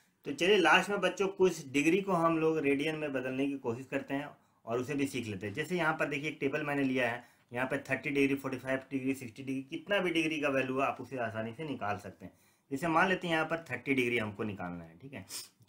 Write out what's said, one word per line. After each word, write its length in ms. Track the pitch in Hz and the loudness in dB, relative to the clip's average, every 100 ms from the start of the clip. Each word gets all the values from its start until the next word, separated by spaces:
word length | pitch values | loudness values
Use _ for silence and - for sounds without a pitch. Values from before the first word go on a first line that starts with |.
| _ _ - | _ _ -8
तो 60 | |
चलिए 240 | 139 175 208 | 2 6 6
last 340 | 156 180 185 | 8 6 6
में 100 | 202 | 2
बच्चों 260 | 175 - 190 | 0 2 -2
कुछ 360 | - 185 165 135 | 4 2 2 -2
degree 280 | 139 160 196 | 2 4 4
को 120 | 196 | 4
हम 240 | 170 165 165 | 2 4 4
लोग 200 | 160 156 | 4 4
radian 380 | 139 139 156 156 | 2 2 0 -2
में 160 | 151 | -2
बदलने 340 | 131 127 131 139 | -2 -2 -2 -2
की 100 | 139 | -2
कोशिश 280 | 123 120 131 | -4 -6 -4
करते 280 | 139 139 | -6 -2
हैं 140 | 139 147 - _ _ | -4 -6 -12 _ _
और 160 | 113 120 | -4 -2
उसे 140 | 127 | -2
भी 120 | 143 139 | -2 -2
सीख 200 | 131 107 | -2 -6
लेते 200 | 95 101 | -6 -6
हैं। 80 | |
जैसे 220 | 117 151 180 | -6 -4 0
यहाँ 160 | 160 | 0
पर 140 | 160 147 | 0 -2
देखिए 220 | 143 151 | -2 -6
एक 60 | - | -2
table 220 | 139 151 | -2 -2
मैंने 200 | 147 143 | -2 0
लिया 260 | 131 131 117 | 0 2 0
है, 120 | 120 - _ _ | -2 -10 _ _
यहाँ 140 | 120 131 | -4 -2
पे 120 | 139 | -2
thirty 300 | - 131 156 | -2 -4 0
degree, 240 | 139 135 139 | 2 2 2
फ़ोर्टी 220 | 131 123 | -2 -6
फ़ाइव 220 | 131 131 - | -2 -4 -2
degree, 240 | 139 131 | -4 -2
sixty 280 | 131 117 120 | -4 -8 -10
degree, 200 | 135 135 131 | -8 -6 -6
कितना 280 | 165 - 202 | -10 -2 0
भी 120 | 180 | 2
डिग्री 300 | 165 156 156 | 0 0 0
का 80 | 143 | 0
वैल्यू 260 | 135 131 | 2 0
हो 60 | 131 | 0
आप 160 | 127 - | -2 -2
उसे 180 | 127 131 | -8 -6
आसानी 320 | 113 110 113 | -4 -4 -6
से 120 | 113 | -6
निकाल 340 | 156 127 101 104 | -8 -4 -4 -4
सकते 260 | 95 - | -8 -14
हैं। 80 | 90 - _ _ _ | -18 -20 _ _ _
जैसे 180 | 135 170 | -4 2
मान 200 | 160 190 | 4 4
लेते 180 | 180 175 | 2 2
हैं 80 | |
यहाँ 120 | 160 160 | 0 0
पर 180 | 160 - | -4 -4
thirty 240 | 123 143 | -6 0
degree 240 | 131 120 117 | 0 2 0
हमको 260 | 107 104 | -2 -4
निकालना 400 | 107 95 87 87 | -6 -6 -8 -8
है, 140 | 82 85 | -12 -18
ठीक 140 | 135 | -16
है। 120 | 110 - - - _ | -16 -12 -14 -14 _